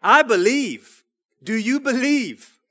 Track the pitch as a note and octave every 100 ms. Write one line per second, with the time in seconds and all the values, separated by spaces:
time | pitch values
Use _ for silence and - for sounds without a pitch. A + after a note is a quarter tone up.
0 | F#3 C4+ C#4+ G#3 F#3+ C#4 B3+ A2+ - -
1 | _ _ _ _ C3+ A3 G#3+ C#4 C#4 B3+
2 | C4+ D4 G#3 A2+ - - _